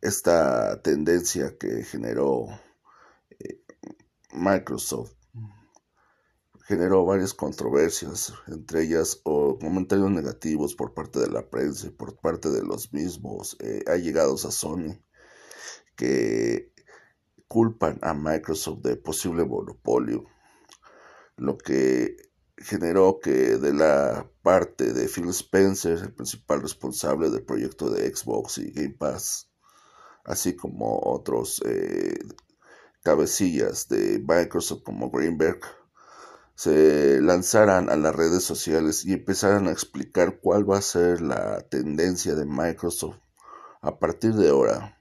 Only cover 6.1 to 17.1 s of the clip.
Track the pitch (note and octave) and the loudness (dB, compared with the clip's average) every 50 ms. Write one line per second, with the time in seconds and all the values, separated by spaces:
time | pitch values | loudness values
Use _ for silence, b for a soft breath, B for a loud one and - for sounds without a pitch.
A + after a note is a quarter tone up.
6.1 | _ _ _ _ _ _ _ _ _ _ _ - G2+ E2+ E2+ F#2 G2 F#2+ F2+ F2 | _ _ _ _ _ _ _ _ _ _ _ -4 -2 0 2 4 4 4 4 4
7.1 | G2 G2 F#2 F#2+ - - - D2 - - - A1+ C2 C#2 D#2 E2 - - - D2+ | 2 2 0 -2 -4 -6 -6 -6 -6 -6 -6 0 2 4 4 4 2 -2 -8 -8
8.1 | C#2 - - - - - - - D#2+ D#2+ D2+ - E2 E2 E2 D#2+ E2 E2 D#2+ D#2+ | -8 -8 -8 -8 -10 -16 -16 -14 -14 -14 -14 -6 -2 -2 0 0 2 0 0 -2
9.1 | - - _ D#2+ D2+ D2 D2 C#2+ C2 - - D#2 F2 F#2+ F2+ F#2 G2 G2 G2+ G2 | -4 -6 _ -2 0 2 2 0 0 -2 -4 -4 -4 -4 -2 0 2 2 2 2
10.1 | G2+ F2 D2+ C2+ A#1 - - D#2+ D#2 D2+ D2 C#2+ - - - A#1 - - D2+ - | 0 0 -2 -6 -8 -8 -6 -4 -2 -2 -2 -4 -4 -6 -10 -8 -8 -10 -12 -6
11.1 | - C#2+ A#1+ G1+ - A1 G#1 - - A#1+ C2 D2+ C2+ C2+ - - - _ - - | -6 -6 -4 -4 -6 -8 -8 -6 -6 -4 -4 -4 -4 -8 -12 -14 -14 _ -16 -16
12.1 | - _ - D#2+ D#2+ - - D#2 C#2 - - - G1+ - - - - C#2+ D#2+ F2+ | -16 _ -4 -4 -4 -2 -4 -2 -2 -2 -4 -4 -8 -8 -10 -10 -8 -6 -6 -6
13.1 | E2+ D#2+ - - G#1+ G1+ - - - _ - A1 G#1+ G1+ - - D#2 F2+ F2 E2 | -8 -10 -12 -12 -12 -10 -12 -12 -14 _ -10 -8 -8 -8 -2 -2 -2 0 0 -2
14.1 | C#2 D#2+ D#2 C#2+ C2+ C2+ - C#2 - - - - - F2+ E2+ D2+ D2 - _ _ | 0 2 2 2 2 -2 -4 -6 -6 -6 -6 -6 -6 -6 -6 -8 -10 -12 _ _
15.1 | B B B B B B B B B B B B B B B B _ - A#1 B1 | B B B B B B B B B B B B B B B B _ -6 -2 -2
16.1 | C2+ C2 A1+ A1 A1 A1 A1 A#1 A#1 G#1 - - _ _ _ b b b b b | 0 0 0 0 0 -2 0 -2 -2 -4 -6 -10 _ _ _ b b b b b